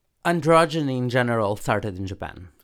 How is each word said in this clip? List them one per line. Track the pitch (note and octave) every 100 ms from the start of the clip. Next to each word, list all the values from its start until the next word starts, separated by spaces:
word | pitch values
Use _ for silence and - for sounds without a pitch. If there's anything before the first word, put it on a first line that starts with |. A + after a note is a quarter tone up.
| _ _
androgyny | F3 E3+ D3 E3 E3 D#3+ C#3+ B2+
in | B2
general | B2+ A#2+ A2+ G2+ G#2
started | - G#2+ G#2+ F2+
in | F#2+
Japan. | F#2+ F2+ - F2+ _